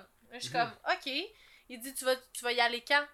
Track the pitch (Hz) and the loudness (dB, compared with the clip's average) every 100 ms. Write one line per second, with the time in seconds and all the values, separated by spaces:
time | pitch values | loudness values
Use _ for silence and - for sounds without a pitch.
0 | - _ _ 240 247 247 233 214 - 359 | -10 _ _ -12 -4 0 0 -2 -2 -2
1 | 277 269 427 - - - - 247 262 262 | -2 -4 -6 -10 -20 -20 -16 -12 -10 -4
2 | 254 254 - - 240 240 233 233 - 285 | 0 0 -2 -6 0 4 4 2 2 2
3 | 294 | 2